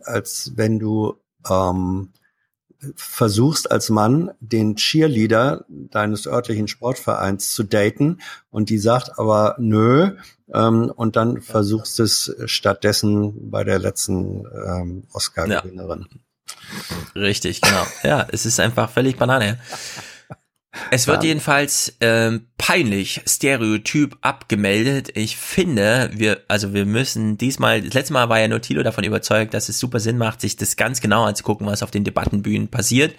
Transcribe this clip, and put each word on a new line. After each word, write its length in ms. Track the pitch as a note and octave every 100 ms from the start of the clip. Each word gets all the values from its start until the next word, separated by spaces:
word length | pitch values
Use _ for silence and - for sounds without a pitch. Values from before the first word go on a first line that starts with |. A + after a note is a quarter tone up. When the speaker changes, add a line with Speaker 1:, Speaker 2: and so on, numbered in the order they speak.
Speaker 1:
als 480 | - A2+ - - C3 A#2
wenn 220 | A2 A2
du, 380 | G#2+ A2 G#2+ - _ _ -
ähm, 640 | F#2 F2+ F#2 F#2 F#2+ G2 _ _ _ _ _ _ _ C#3 -
versuchst 760 | - - A2+ G#2 C#3 D3+ -
als 180 | G#2+ -
Mann, 420 | G#2+ G#2+ D3 F#3 -
den 380 | A2+ A2 G#2+ G#2+
Cheerleader 880 | - D#3 D#3 A2 A2 A2 C3+ - -
deines 580 | D2 - G#2+ G#2 G#2 -
örtlichen 440 | B2 A#2+ G#2+ G#2
Sportvereins 800 | - A#2+ C3 - G#2 G2 G2+ -
zu 120 | -
daten 580 | G2+ G#2+ G#2 - D3 F3 - - _
und 180 | A2 G#2+
die 80 | G#2+
sagt 420 | A2 B2+ - -
aber, 360 | G#2+ G#2+ G#2+ -
nö, 580 | A2+ G#2+ A2+ C#3 G3 G3 - _ _
ähm, 360 | G#2+ A2+ A2+ A#2+ -
und 220 | A2+ A2+
dann 240 | A2+ B2
versuchst 580 | - A2 G2+ A2 - -
es 340 | G#2+ - - - A#2
stattdessen 1080 | - G2+ G2+ G#2 G2+ G#2+ G#2 G#2 A2 A2
bei 140 | G#2 G2+
der 140 | G2
letzten, 640 | G2 - - F#2 F#2+ G2 G2+ G#2+ G2
ähm, 380 | F2+ F2 F#2 -
Oscar-Gewinnerin." 960 | - - - E2 F2+ F#2 F#2 F2+ E2 F#2
Speaker 2:
Ja. 1120 | - _ _ - - - - - F2 D2+ -
Richtig, 380 | G2 G2 F#2 -
genau. 260 | - G2 - -
Ja, 220 | C#3 C#3+ -
es 140 | - A2+
ist 160 | -
einfach 280 | G#2+ A#2+ A2
völlig 280 | - C3 B2+
Banane. 420 | A#2+ C3 G2+ A#2+ - - - - - - _ - _ _ _ - -
Es 160 | B2+ B2+
wird 100 | D#3
Speaker 1:
Dann 80 | D#3+
Speaker 2:
jedenfalls, 680 | D3+ - C#3+ C#3+ - - -
ähm, 460 | A#2 A2+ A2+ A2+ - -
peinlich, 640 | - F3+ B2 G2 F#2 - -
stereotyp 920 | - C#3 C3 G#2+ G#2+ - D3+ C3+ -
abgemeldet. 880 | C3 C3+ - G#2 G2+ G#2 B2 C#3 - -
Ich 200 | G#2+ -
finde, 760 | - - F3+ A2 G#2 B2+ B2
wir, 280 | G#2+ G#2+ G2 -
also 260 | G#2 G2+ G2+
wir 100 | G2+
müssen 540 | A2 C3 A2+ A2 G#2
diesmal, 420 | B2 B2+ A#2 A2+
das 140 | - C3
letzte 180 | -
Mal 160 | C3+ A#2
war 100 | A2
ja 80 | A2
nur 140 | A2+
Thilo 220 | - C#3+
davon 200 | A2+ -
überzeugt, 520 | G#2 G#2 - A2 A2 G#2+
dass 120 | -
es 120 | -
super 200 | B2+ B2
Sinn 200 | A2+ A#2
macht, 220 | A2 -
sich 160 | G#2+ -
das 180 | - -
ganz 260 | A2 C3
genau 220 | G#2+ G#2+
anzugucken, 420 | G#2+ G#2 - G#2 G#2
was 160 | G2+
auf 80 | -
den 140 | G#2+
Debattenbühnen 640 | G2 - - G2+ G#2 G#2 G#2
passiert. 480 | A#2+ G2+ B2 D#3+